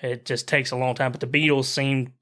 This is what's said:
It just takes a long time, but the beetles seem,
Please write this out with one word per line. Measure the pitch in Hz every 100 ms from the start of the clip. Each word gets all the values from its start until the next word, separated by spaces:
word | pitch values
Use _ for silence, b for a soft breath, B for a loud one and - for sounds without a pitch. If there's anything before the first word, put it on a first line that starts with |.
It | 131 123
just | - 123 -
takes | 147 127
a | 127
long | 127
time, | 123 131
but | 123
the | 123
beetles | 147 151 139 131
seem, | - 135 135 127 -